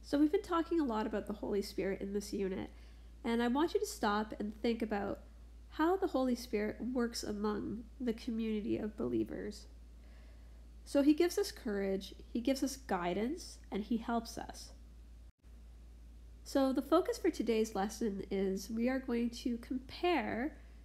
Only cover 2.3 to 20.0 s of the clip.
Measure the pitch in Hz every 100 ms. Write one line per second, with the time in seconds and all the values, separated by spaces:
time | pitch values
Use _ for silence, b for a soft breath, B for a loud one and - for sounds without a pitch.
2.3 | 196 190 185 - B B B B B 240
3.3 | 233 240 254 330 415 427 - 220 208 214
4.3 | - 214 - 240 233 214 208 202 - -
5.3 | - - - - - 320 381 370 262 262
6.3 | 240 - 214 214 - 226 254 233 233 -
7.3 | 208 214 208 - 214 - - 247 226 -
8.3 | 220 226 214 220 214 214 - - 226 214
9.3 | - 208 208 - - - - B B B
10.3 | B B B B - - 285 285 302 349
11.3 | 381 403 - 240 202 196 196 196 - -
12.3 | 247 233 269 277 - - 190 175 180 226
13.3 | 339 - - - 202 208 226 233 233 233
14.3 | - - - - - - - - - -
15.3 | _ - - - - - - - - -
16.3 | - - 277 269 262 277 330 359 466 370
17.3 | - 226 220 220 202 208 - 233 196 -
18.3 | 196 190 190 - 226 233 262 262 240 240
19.3 | 233 262 233 - 262 - -